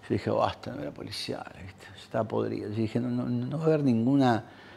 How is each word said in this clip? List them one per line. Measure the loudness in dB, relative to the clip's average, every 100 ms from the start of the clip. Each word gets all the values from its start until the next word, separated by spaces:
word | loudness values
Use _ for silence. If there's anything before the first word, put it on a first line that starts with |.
| 0
Yo |
dije, | 0 2
"Basta, | 2 0 -2 -10
novela | -8 -10
policial", | -10 -12 -10 -8 -8 -10 -14
¿viste? | -18 -18 -20 -20
Yo |
estaba | -6 -4 -2
podrido. | 0 -2 -2 -4
Yo | -2
dije, | 0 0
"No, | -2
no, | -2 -2
no | -2 -2 0
va |
a | 2
haber | 4
ningún | 4 4 4 6 6 4 0 -18 -20